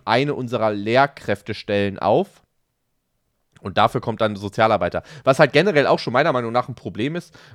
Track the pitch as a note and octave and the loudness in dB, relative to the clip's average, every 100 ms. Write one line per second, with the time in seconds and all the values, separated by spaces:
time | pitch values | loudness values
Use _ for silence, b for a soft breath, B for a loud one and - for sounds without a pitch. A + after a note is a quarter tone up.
0 | - A#2 D3 - B2+ A#2 A2 G#2 G#2 A#2 | 0 0 0 -4 -4 -2 0 -2 0 2
1 | C#3 - - G2+ - G#2+ - G2+ G2+ F#2+ | 2 0 -6 -6 -6 -10 -2 0 0 -2
2 | F#2 A#2+ G3 _ _ _ _ _ _ _ | 2 2 0 _ _ _ _ _ _ _
3 | _ _ _ _ _ _ G2+ G2 A2 C3 | _ _ _ _ _ _ -6 0 2 0
4 | A#2+ A2 A2 G#2 G2+ - A2 G#2 F2+ E2+ | -6 -2 -2 -2 -8 0 2 2 0 -4
5 | B B - C3+ D3+ D3 F#3 D3+ A#2+ - | B B 0 4 4 4 2 2 2 2
6 | - A#2+ D#3+ B2+ A#2 A#2 - B2 - F#2 | 0 0 0 0 -2 -4 -4 -8 -12 -6
7 | B2+ E3+ - B B | -6 -6 -12 B B